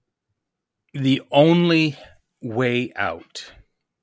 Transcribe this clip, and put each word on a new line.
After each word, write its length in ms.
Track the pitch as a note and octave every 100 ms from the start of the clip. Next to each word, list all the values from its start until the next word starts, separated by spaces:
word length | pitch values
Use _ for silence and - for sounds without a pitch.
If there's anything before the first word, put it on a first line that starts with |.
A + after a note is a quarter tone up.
| _ _ _ _ _ _ _ _ _
the 280 | C#3+ C3+ C3+ -
only 680 | C#3+ D#3+ F3 F3 D#3+ D#3 C#3+ - _ _ _
way 500 | A#2+ A2 B2+ B2 B2 -
out, 560 | G2 E2+ - - - - _ _ _ _